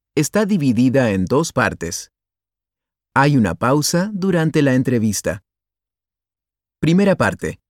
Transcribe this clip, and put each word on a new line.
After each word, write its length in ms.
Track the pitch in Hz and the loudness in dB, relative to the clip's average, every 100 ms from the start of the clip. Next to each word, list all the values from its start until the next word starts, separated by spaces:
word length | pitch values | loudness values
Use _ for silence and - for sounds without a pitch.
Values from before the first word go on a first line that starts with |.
| _ | _
está 320 | - 147 202 208 | -4 -2 -2 0
dividida 640 | 202 143 113 127 127 120 | 0 0 2 2 2 0
en 160 | 95 92 | 0 0
dos 260 | 131 165 | -2 -2
partes. 580 | - 107 87 82 87 - _ _ _ _ _ _ _ _ _ _ | -2 -2 -2 -8 -10 -14 _ _ _ _ _ _ _ _ _ _
Hay 240 | 123 139 143 | 0 2 2
una 180 | 101 | 0
pausa 560 | 80 120 143 143 170 196 | 0 0 0 0 -2 -4
durante 480 | 208 185 175 160 156 | -4 -2 0 0 0
la 120 | 143 | 2
entrevista. 680 | 127 131 123 110 101 - 78 - _ _ _ _ _ _ _ _ _ _ _ _ _ | 2 0 0 0 -2 -6 -8 -12 _ _ _ _ _ _ _ _ _ _ _ _ _
Primera 360 | 151 175 196 185 | 2 4 4 2
parte. 420 | 107 87 80 - _ | 0 -2 -8 -10 _